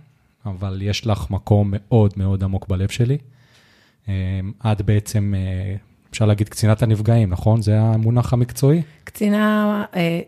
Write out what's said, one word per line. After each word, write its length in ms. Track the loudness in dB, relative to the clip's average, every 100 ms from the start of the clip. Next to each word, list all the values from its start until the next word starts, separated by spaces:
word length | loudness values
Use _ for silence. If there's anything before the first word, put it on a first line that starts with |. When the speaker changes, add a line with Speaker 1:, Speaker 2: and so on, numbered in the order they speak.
| -20 _ _ _ -14
Speaker 1:
אבל 340 | -10 -8 -6
יש 260 | -4 -4 -2
לך 180 | -2 -2
מקום 400 | -6 2 2 2
מאוד 400 | -2 0 4 4 2
מאוד 260 | -2 -2
עמוק 240 | -2 -4 -4
בלב 220 | -2 -2
שלי. 280 | 0 0 -2 -6 _ _ _ _ _ _ _ -6
אה, 40 | -4 -2 -4 -6 -6 -2
את 100 | -2
בעצם, 520 | 0 0 0 -2 0 -2
אה, 380 | -2 -4 -6 -8 -12 _ _
אפשר 140 | -2 2
להגיד 240 | 2 -2
קצינת 340 | 0 2 2
הנפגעים, 460 | 2 2 2 2 2
נכון? 320 | 0 2 2
זה 180 | 2 2
המונח 520 | 2 2 2 0 0
המקצועי? 480 | 0 -2 0 2 2 -2 _
Speaker 2:
קצינה, 800 | -20 -4 0 2 2 2 0 -2 -4 -2
אה, 240 | -2 -2